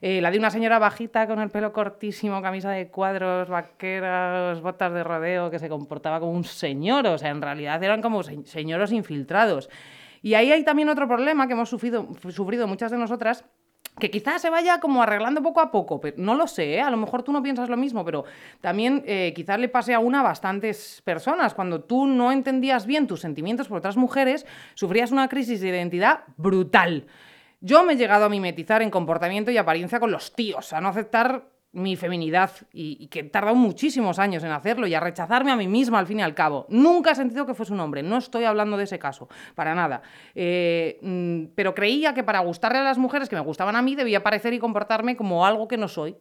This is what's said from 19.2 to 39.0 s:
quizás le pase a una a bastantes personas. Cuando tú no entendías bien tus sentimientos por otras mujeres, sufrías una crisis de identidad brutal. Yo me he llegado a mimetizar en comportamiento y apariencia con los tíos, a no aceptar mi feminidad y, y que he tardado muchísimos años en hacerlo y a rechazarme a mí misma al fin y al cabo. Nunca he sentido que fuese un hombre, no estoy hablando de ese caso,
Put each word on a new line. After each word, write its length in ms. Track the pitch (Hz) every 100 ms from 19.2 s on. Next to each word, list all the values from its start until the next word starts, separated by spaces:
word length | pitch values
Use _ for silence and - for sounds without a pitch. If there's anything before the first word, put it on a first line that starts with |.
| 180
quizás 240 | 165 170 202
le 120 | 247
pase 240 | 247 226
a 60 | 233
una 200 | 233 277
a 40 |
bastantes 800 | 240 156 190 196 220 - - - -
personas. 480 | 160 226 349 240
Cuando 280 | - 180 165
tú 240 | - 247 277
no 280 | 254 247
entendías 520 | 269 262 262 262 254 202
bien 220 | 302 277
tus 140 | 175
sentimientos 480 | 170 151 170 240 -
por 80 | 180
otras 180 | 185 208
mujeres, 500 | 247 262 254 285 - - -
sufrías 380 | - 185 214 240
una 160 | 269 262
crisis 320 | 269 240 214
de 80 | 190
identidad 540 | 180 175 175 214 311 - 143
brutal. 680 | 185 190 180 208 175 156 - - - - _ _
Yo 240 | 185 302 359
me 80 |
he 40 | 269
llegado 280 | 220 208 214
a 40 |
mimetizar 520 | 208 180 160 160 220
en 80 | 220
comportamiento 600 | 190 160 165 175 202 214
y 60 | 233
apariencia 440 | 165 165 175 240
con 100 | 233
los 220 | 160 - -
tíos, 380 | 214 - -
a 80 | 160
no 80 | 190
aceptar 640 | 190 220 226 247 262 - _ _
mi 260 | 175 190 180
feminidad 540 | 175 180 160 175 190 - -
y, 240 | - 151 143
y 60 | 143
que 120 | 160
he 40 |
tardado 300 | 147 208 208
muchísimos 640 | 247 226 170 294 262 208 170
años 240 | 202 170 160
en 60 |
hacerlo 360 | 147 190 240 202
y 60 |
a 80 | 160
rechazarme 500 | 170 170 170 247 277
a 60 | 247
mí 100 | 185
misma 320 | 220 247 226
al 80 | 175
fin 120 | 214
y 40 |
al 100 | 170
cabo. 320 | 156 156 139 -
Nunca 420 | 226 311 349 320
he 40 | 269
sentido 300 | 254 240 262
que 80 |
fuese 200 | 220 208
un 80 | 196
hombre, 200 | 156 139
no 140 | 160 240
estoy 280 | 247 233 233
hablando 320 | 214 214 202
de 80 | 196
ese 120 |
caso, 300 | 190